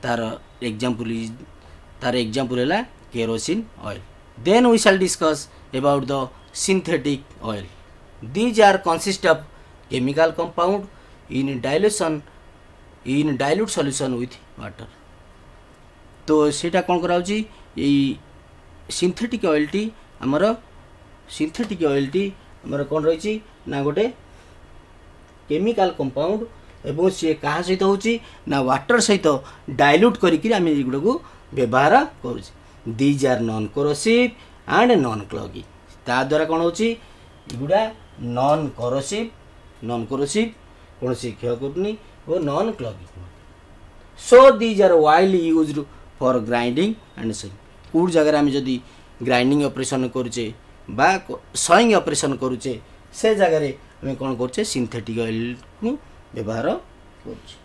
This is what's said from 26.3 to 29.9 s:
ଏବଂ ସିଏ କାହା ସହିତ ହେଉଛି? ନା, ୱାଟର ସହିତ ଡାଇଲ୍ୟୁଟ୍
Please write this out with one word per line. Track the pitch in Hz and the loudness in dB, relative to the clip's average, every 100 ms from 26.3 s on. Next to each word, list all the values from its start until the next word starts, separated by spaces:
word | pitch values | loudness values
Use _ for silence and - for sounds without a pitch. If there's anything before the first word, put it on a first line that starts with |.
| 220 226 - - - 151 | -2 -6 -14 -20 -16 -10
ଏବଂ | 147 185 185 | 0 0 0
ସିଏ | 160 151 | -2 -2
କାହା | 147 156 180 | -2 -4 -2
ସହିତ | 185 196 | 0 2
ହେଉଛି? | 196 208 233 - - - | 2 0 -4 -6 -18 -4
ନା, | 139 127 | -2 0
ୱାଟର | 131 - 240 - | -2 2 2 4
ସହିତ | 202 156 135 - - - 135 | 2 4 0 -2 -18 -12 2
ଡାଇଲ୍ୟୁଟ୍ | 143 | 4